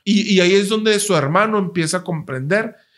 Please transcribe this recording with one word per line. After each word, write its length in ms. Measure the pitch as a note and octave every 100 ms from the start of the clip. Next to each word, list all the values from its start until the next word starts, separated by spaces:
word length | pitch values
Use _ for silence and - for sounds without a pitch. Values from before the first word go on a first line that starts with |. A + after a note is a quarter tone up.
y, 300 | - G3+ -
y 80 | F#3
ahí 140 | F3 G3
es 120 | G3+
donde 320 | G#3+ A3 G#3
su 160 | G3+ E3+
hermano 420 | C#3 F3 A3 G#3+
empieza 400 | F#3 F3 D#3+ F#3
a 60 |
comprender 720 | F3+ E3 D3+ C3 C#3 G3+ A#3 - _